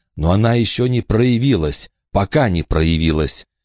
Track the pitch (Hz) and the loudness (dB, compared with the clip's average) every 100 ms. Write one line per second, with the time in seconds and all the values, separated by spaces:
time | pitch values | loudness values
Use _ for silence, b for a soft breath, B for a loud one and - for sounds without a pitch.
0 | _ - 80 98 113 120 110 - 123 123 | _ -4 0 2 2 0 -2 -2 -2 -2
1 | - 110 123 117 135 101 76 - - _ | 0 0 2 2 2 0 -2 -6 -12 _
2 | _ 101 98 151 120 85 - 80 82 80 | _ -4 0 0 0 0 -2 0 0 2
3 | 80 78 76 - - _ | 0 0 -2 -6 -16 _